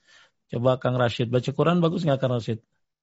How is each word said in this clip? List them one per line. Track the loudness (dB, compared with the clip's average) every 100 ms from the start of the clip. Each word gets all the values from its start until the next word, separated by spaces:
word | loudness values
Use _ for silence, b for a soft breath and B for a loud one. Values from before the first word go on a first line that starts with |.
| b b b b _
Coba | -2 0 0
Kang | 0 0
Rashid, | 0 0 -2
baca | -2 -2
Quran | 0 2 2
bagus | 2 0 0
nggak, | 0
Kang | 0
Rashid? | -2 -4 -8 _ _ _ _